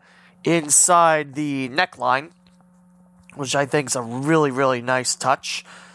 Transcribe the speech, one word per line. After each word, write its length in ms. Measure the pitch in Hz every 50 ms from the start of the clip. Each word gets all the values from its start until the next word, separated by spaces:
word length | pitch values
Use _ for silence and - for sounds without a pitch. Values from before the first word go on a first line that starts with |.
| _ _ _ _ _ _ _ _ -
inside 920 | 143 165 170 151 147 151 - - - 180 170 170 165 160 151 151 143 131
the 340 | 143 151 147 139 135 131 123
neckline, 600 | 123 160 185 175 - - 123 123 123 131 147 170 _ _ _ _ _ _ _ _ _ _ _ _ _ _ _ _ _ _ _ _ -
which 180 | 139 143 127 -
I 100 | 143 143
think 240 | 131 151 151 143 123
is 60 | -
a 60 | 131 120
really, 480 | 113 120 127 139 151 165 160 151 143
really 320 | 127 131 139 131 131 120 120
nice 320 | 123 127 127 123 - -
touch. 500 | - - 131 139 - - - - - - - - - - - -